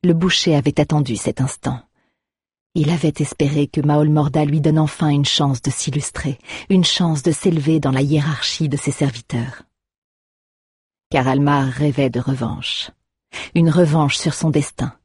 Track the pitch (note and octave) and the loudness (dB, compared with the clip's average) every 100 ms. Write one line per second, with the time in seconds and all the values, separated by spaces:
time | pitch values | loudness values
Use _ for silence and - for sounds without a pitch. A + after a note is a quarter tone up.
0 | F3+ E3 F#3 - - D3+ C#3+ D3 D3 D#3 | 2 2 2 0 2 2 2 0 0 0
1 | C3 G#2+ - - C3 - C#3 B2 _ _ | 0 -2 -4 -2 -4 -4 -8 -8 _ _
2 | _ _ _ _ _ _ _ - D3 E3+ | _ _ _ _ _ _ _ -2 0 0
3 | D#3+ - D3 - C#3+ D3+ C#3+ - D3 D3 | 0 -2 -6 -2 -2 0 -2 0 2 2
4 | D3+ D3+ D3+ C#3 D3 D3+ D3+ D#3 D3+ - | 4 2 2 0 0 2 2 2 0 0
5 | D#3 C#3+ C#3+ - C#3+ C3 - - - C#3 | 0 2 2 0 0 -2 -4 -6 -4 -4
6 | C3+ - C#3+ C3 - - - F#3+ E3+ - | -6 -8 -8 -8 -12 -18 0 2 2 2
7 | F3 D#3 D3+ D#3 G3+ E3 C#3+ D#3+ D3 C3 | 0 0 0 0 0 0 2 0 2 0
8 | C#3 D#3 D3+ C#3+ - - D#3 C3+ - - | 2 2 0 -2 -6 -2 -2 -2 -4 -2
9 | C#3+ A#2 - A#2+ B2 - - _ _ _ | -2 -2 -8 -6 -6 -10 -20 _ _ _
10 | _ _ _ _ _ _ _ _ _ _ | _ _ _ _ _ _ _ _ _ _
11 | _ C#3+ C3 C3+ C#3+ C#3+ C3+ B2+ D3 C3+ | _ 0 2 2 2 2 0 0 -2 0
12 | C3+ B2 B2 C3+ A#2 G#2+ - - - _ | 0 0 -4 -4 -4 -6 -8 -8 -10 _
13 | _ _ _ - - E3+ E3 D#3 F3 D#3 | _ _ _ -16 -6 2 2 4 4 4
14 | - - - - - D3 C#3+ - D3 - | 2 0 -4 -2 0 0 -2 -6 -8 -8